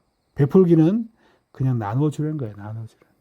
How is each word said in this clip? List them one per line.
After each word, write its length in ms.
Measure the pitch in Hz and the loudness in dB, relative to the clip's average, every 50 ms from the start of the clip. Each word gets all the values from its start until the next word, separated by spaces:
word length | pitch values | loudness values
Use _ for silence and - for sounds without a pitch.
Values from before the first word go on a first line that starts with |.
| _ _ _ _ _ _ _ | _ _ _ _ _ _ _
베풀기는 720 | - 143 135 - 190 185 170 170 160 156 170 214 233 226 - _ _ _ _ _ _ _ _ | -2 -2 4 4 4 6 6 6 4 4 4 2 -2 -4 -8 _ _ _ _ _ _ _ _
그냥 260 | _ - 131 131 123 117 | _ -4 -2 -2 -2 -2
나눠주는 580 | 104 98 113 135 151 151 147 - 147 156 156 | -4 -4 -2 -2 -2 -2 -2 -4 -6 -6 -6
거예요. 180 | 151 123 107 101 | -6 -8 -10 -12
나눠주는. 480 | 101 101 107 110 113 113 - _ _ _ _ _ _ | -14 -14 -14 -12 -12 -14 -16 _ _ _ _ _ _